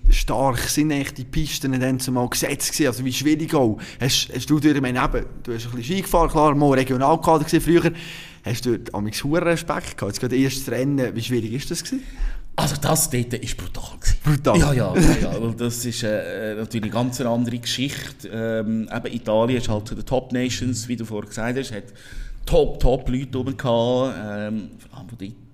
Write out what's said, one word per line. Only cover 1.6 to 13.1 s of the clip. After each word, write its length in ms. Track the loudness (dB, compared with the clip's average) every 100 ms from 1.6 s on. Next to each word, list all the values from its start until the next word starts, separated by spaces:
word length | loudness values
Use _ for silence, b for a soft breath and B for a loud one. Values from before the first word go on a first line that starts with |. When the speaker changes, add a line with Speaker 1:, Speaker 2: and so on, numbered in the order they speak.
| -2 0
Speaker 1:
dann 220 | 0 0
zumal 280 | 0 0 0
gesetzt 440 | -2 -2 -4 -4
gewesen? 140 | 0 0
Also 160 | 0
wie 80 | -4
schwierig 420 | 0 2 2 2
auch? 240 | 2 2 2 B B
Hast, 300 | 0 0 -2
hast 160 | -6 0
du 80 | 4
dort, 160 | 4
ich 60 | 4
meine, 200 | 2 0
eben, 240 | 0 0 -4 -8
du 100 | -8
hast 100 | -8 -6
ein 40 |
bisschen 120 | -8
Ski 180 | -2 -4
gefahren, 260 | 2 2 4
klar, 260 | 6 6
mal 180 | 6 6
Regionalkader 720 | 4 4 2 4 4 4 4
gewesen 160 | 4 2
früher. 320 | 6 4 4 -2 B B B B
Hast 220 | -6 -4 0
du 100 | -2
dort 180 | -2
amigs 280 | -6 -4 -4
huere 240 | 0 2 2
Respekt 500 | 0 0 -6 -6 -6
gehabt? 160 | -6
Jetzt 80 | -2
gerade 160 | 0 2
erstes 320 | 2 0 -4
Rennen, 440 | -2 0 2 0
wie 80 | -2
schwierig 300 | -2 -2 -2
ist 180 | -6 -4
das 140 | -6
gewesen? 180 | -6 -8 B B B B -6 -2
Speaker 2:
Also 180 | -2 0
das 280 | 0 0
dort 240 | 0